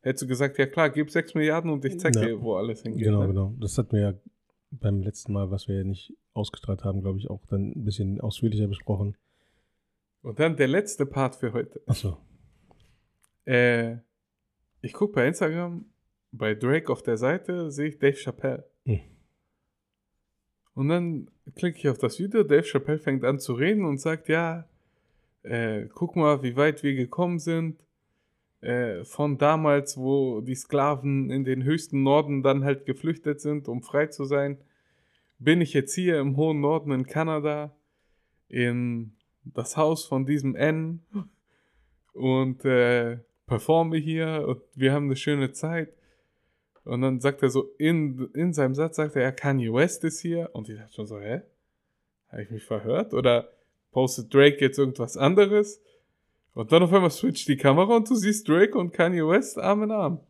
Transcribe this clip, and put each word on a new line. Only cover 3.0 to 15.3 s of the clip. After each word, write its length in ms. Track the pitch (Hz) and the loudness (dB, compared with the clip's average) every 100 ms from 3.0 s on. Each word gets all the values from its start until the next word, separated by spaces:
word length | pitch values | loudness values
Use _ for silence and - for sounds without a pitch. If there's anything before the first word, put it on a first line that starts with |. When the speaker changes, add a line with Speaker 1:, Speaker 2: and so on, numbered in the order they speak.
| 107 | 0
Speaker 2:
Genau, 160 | 104 | 2
Speaker 1:
ne? 60 | 98 | 2
Speaker 2:
genau. 280 | 95 98 120 | 0 -2 -4
Das 180 | 107 - | -6 -4
hatten 180 | 113 107 | -2 0
wir 60 | |
ja 120 | 101 95 - _ _ _ _ | 0 -4 -12 _ _ _ _
beim 300 | 127 110 101 | -6 -2 -2
letzten 320 | 98 - - | -4 -8 -6
Mal, 180 | 101 98 | -4 -4
was 160 | 98 - | -6 -4
wir 100 | 98 | -4
ja 60 | |
nicht 300 | 95 92 - - _ | -4 -6 -10 -20 _
ausgestrahlt 500 | - 101 - - 98 | -8 -8 -8 -8 -4
haben, 180 | 98 98 | -4 -4
glaub 160 | 95 95 | -4 -4
ich, 120 | 104 | -6
auch 160 | 101 _ | -12 _
dann 260 | 98 98 | -2 -2
ein 140 | - 107 | -4 -6
bisschen 340 | 101 98 98 | -2 -2 -2
ausführlicher 480 | 107 - 113 107 104 | -4 -2 -2 0 -2
besprochen. 480 | 98 - 104 101 101 _ _ _ _ _ _ _ _ _ _ | -2 -4 -2 -2 -6 _ _ _ _ _ _ _ _ _ _
Speaker 1:
Und 160 | 127 107 | -14 0
dann 180 | 160 160 | 0 2
der 100 | 131 | 2
letzte 380 | 165 208 - 139 | 2 -2 -4 -4
Part 300 | - 131 - | 0 -2 -2
für 180 | 123 | -4
heute. 260 | 113 - - - | -4 -6 -10 -2
Speaker 2:
Ach 100 | 117 | -2
so. 220 | 101 80 _ _ _ _ _ _ _ _ _ _ _ _ - | -2 -8 _ _ _ _ _ _ _ _ _ _ _ _ -2
Speaker 1:
Äh, 520 | 123 123 120 117 117 _ _ _ _ _ _ _ _ | 2 4 2 -2 -6 _ _ _ _ _ _ _ _
ich 100 | 117 | -14
guck 220 | - 208 | -2 -2
bei 120 | 208 | 2
Instagram, 580 | 123 | 0